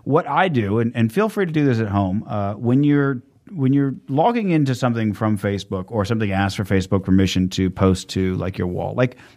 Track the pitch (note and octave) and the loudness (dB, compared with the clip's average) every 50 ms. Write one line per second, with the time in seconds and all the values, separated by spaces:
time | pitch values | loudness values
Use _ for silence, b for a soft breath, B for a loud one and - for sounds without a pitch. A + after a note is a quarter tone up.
0 | B - C3+ E3 - - C#3 D#3+ F#3+ G3 D3 A#2+ G#2 G2 G#2 A#2 A#2 A#2 B2 B2 | B 0 0 0 0 0 0 0 2 2 2 0 0 0 0 0 0 0 0 0
1 | A2+ A2 - F#3 G#3+ A3 G#3+ G#3+ G3 E3+ D#3 D#3 D3 C3+ A#2+ A2+ A2+ G2+ G2 G2+ | 0 0 2 0 0 0 0 -2 -2 -2 0 2 2 2 2 2 0 0 2 0
2 | G2 F#2 F#2 G#2+ G2 - G#2 G#2 G2+ G2 G#2+ - A#2+ A#2 B2+ C#3 D3 D3 C#3+ C#3+ | 0 0 -2 -4 -6 -4 -4 -4 -4 -4 -4 -2 0 2 2 4 4 4 2 2
3 | C#3+ C#3 C3+ A#2+ - _ _ _ _ - G#3 E3 C3+ C3 C#3 C#3+ C#3 C#3 B2+ - | 2 0 -2 -4 -8 _ _ _ _ -12 -6 -2 0 2 2 2 2 0 -2 -6
4 | - - C3+ C#3+ E3+ A#3+ A#3+ A#3 G#3+ F#3 E3+ D#3 C#3+ C3 B2+ - C3+ B2 A#2 A#2 | -8 -4 0 0 2 2 2 0 0 0 2 2 2 0 0 0 0 0 0 0
5 | A2+ G#2+ G2 - A2+ G#2+ G#2+ G2+ - G2+ G2+ F#2+ F#2+ - G2+ F#2 F#2 - A#2 A2 | 0 -2 0 0 0 -2 0 0 -2 -2 -2 -4 -4 -6 -6 -8 -6 -4 -2 -2
6 | G2 F#2+ A#2 A2 A2+ G2 F#2+ F#2+ G2 F#2+ - - G2+ - G2+ F#2+ F#2 - G#2 F#2+ | -2 0 0 -2 -2 0 0 0 0 0 0 -2 -2 0 0 0 0 0 -2 -2
7 | F2+ - F#2+ F#2+ F#2+ F2+ - F#2 F#2 F2+ - - F#2+ F#2 F2+ - G2 F#2+ F#2 - | 2 2 4 4 4 4 2 0 0 0 0 0 -2 -2 0 2 2 2 2 0
8 | - - - G2 F#2+ F#2 F#2 - F2+ F#2 F#2 - F2+ F2+ - D3+ - G2 G#2+ A#2 | -2 -6 -4 -2 -2 -2 -2 -4 -6 -6 -4 -4 -4 -4 -4 -6 -6 -4 -2 0
9 | B2+ B2+ B B B B B | 0 0 B B B B B